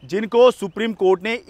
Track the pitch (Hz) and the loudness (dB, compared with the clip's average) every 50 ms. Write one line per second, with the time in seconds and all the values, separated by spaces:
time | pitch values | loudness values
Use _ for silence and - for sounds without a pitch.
0 | - 131 170 208 220 190 - 233 247 247 233 - 202 190 - 202 226 226 214 - | -14 -8 -8 -6 -6 -2 2 4 4 4 2 0 -8 -10 -6 -6 -6 -6 -4 0
1 | 190 185 190 180 180 220 226 247 - - | 2 2 2 0 -2 -8 -8 -8 -10 -12